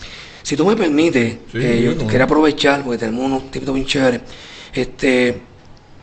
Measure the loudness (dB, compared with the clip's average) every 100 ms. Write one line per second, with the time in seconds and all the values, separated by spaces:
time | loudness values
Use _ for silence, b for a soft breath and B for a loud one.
0 | B B B B -4 0 2 2 2 2
1 | 2 2 0 -2 -8 -4 0 2 2 0
2 | 0 2 4 4 4 4 2 2 0 -4
3 | -2 -2 -2 -2 -4 -8 -4 -4 -2 0
4 | 2 0 B B B B B -4 -4 -2
5 | 2 4 2 0 -8 -20 -20 -20 -20 -20